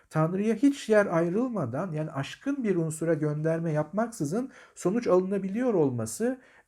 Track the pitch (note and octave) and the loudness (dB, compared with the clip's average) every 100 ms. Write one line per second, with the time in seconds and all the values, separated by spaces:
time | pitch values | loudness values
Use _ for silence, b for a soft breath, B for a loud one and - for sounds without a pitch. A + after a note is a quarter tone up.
0 | B D#3 D#3+ F#3+ G#3 A3 C#4+ C#4 - G#3+ | B 0 0 0 0 2 2 2 2 4
1 | G3+ E3+ F3 F#3+ B3+ G#3+ C3 B2+ F#3 D3+ | 4 2 2 0 -2 -2 -4 -4 -4 -4
2 | D#3 C#3 C3+ - C#4 C#4+ A3 E3+ D#3+ D#3 | -6 -6 -6 -6 -4 -2 0 0 0 -2
3 | D#3+ D#3+ D3+ D3+ D#3 E3 E3 D3+ D3+ G3 | 0 0 0 -2 -2 -2 0 -2 -2 -2
4 | A3+ - C#3+ G3 C4 B B B F3 A3 | -2 -2 -4 -2 -4 B B B -2 0
5 | A3 F3+ F#3 G3+ F#3+ G#3 B3+ G3 C#3+ B2 | 4 4 4 -2 -4 -2 0 2 2 0
6 | A2 - A3+ C4 B B | -4 -4 -4 -4 B B